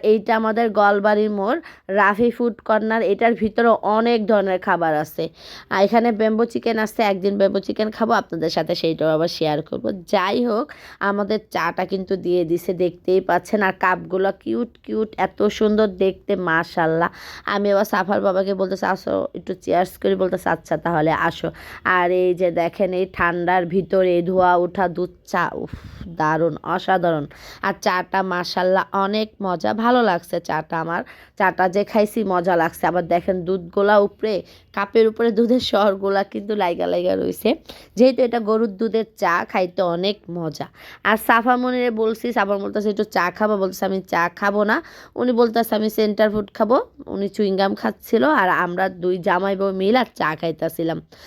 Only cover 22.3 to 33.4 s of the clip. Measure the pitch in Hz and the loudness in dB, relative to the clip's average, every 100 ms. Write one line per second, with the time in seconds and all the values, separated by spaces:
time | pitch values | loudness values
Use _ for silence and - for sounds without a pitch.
22.3 | 180 185 170 165 - 190 180 185 - 175 | 2 0 0 -2 -2 -2 -2 -4 0 0
23.3 | 175 170 185 175 185 175 196 185 175 175 | 0 0 0 0 -2 0 2 4 2 2
24.3 | 185 180 180 175 180 180 165 180 - - | 4 4 4 2 0 -2 -2 -8 -10 -6
25.3 | 190 165 - - - - - 190 165 156 | -2 -2 -4 -10 -12 -16 -16 -12 -2 0
26.3 | 156 165 151 - 180 - 185 175 160 143 | 2 0 -2 -4 -4 0 0 2 0 -4
27.3 | - - - 202 196 208 185 175 190 190 | -12 -20 -8 -6 -2 -2 -2 -2 -2 -2
28.3 | 175 180 - 185 185 - 196 196 214 214 | -4 -4 -2 2 2 0 -2 -2 -2 -4
29.3 | - 196 175 208 220 226 247 226 170 - | -6 -6 -2 -2 0 2 2 2 0 -4
30.3 | 170 - 156 156 170 165 170 - - - | -8 -4 -6 -4 -6 -4 -6 -8 -16 -14
31.3 | - 190 170 185 185 202 220 214 - 196 | 0 2 4 2 2 0 0 0 0 -2
32.3 | 180 175 170 165 - 170 175 165 170 170 | 0 2 2 0 0 -2 0 0 0 0
33.3 | 185 | -2